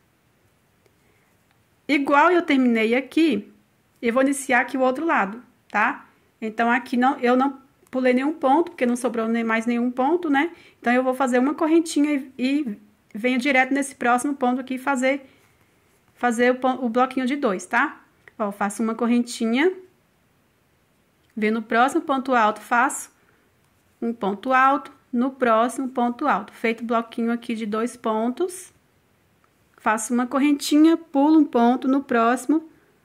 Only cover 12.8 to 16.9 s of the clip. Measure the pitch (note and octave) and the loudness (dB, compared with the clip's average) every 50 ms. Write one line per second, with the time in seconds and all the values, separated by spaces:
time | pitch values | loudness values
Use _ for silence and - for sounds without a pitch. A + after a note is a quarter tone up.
12.8 | - _ _ _ _ _ - G#3 A3+ B3 B3+ B3+ A#3+ D4 C4 C4 C4 C4 C4+ C#4 | -14 _ _ _ _ _ -12 -4 -2 -2 -2 0 0 2 2 2 2 2 0 -2
13.8 | C4+ - - - B3 A#3+ B3 B3 C4+ C#4+ C#4+ - B3+ B3 B3 C4 C4 - B3+ B3+ | -2 -6 -8 -4 0 0 0 0 0 -4 -4 -2 -2 -2 -2 -2 -4 -8 -10 -6
14.8 | C4 C#4+ C#4 B3 B3+ C4 C#4 C#4 - - _ _ _ _ _ _ _ _ _ _ | -4 -4 -2 0 0 0 -2 -2 -6 -14 _ _ _ _ _ _ _ _ _ _
15.8 | _ _ _ _ _ _ _ _ A#3+ B3 A3+ A#3 A#3+ B3 B3 B3+ C4+ C4 C4 - | _ _ _ _ _ _ _ _ -2 -2 0 2 2 2 2 2 0 -2 -2 -2
16.8 | C4+ A#3 | -4 -2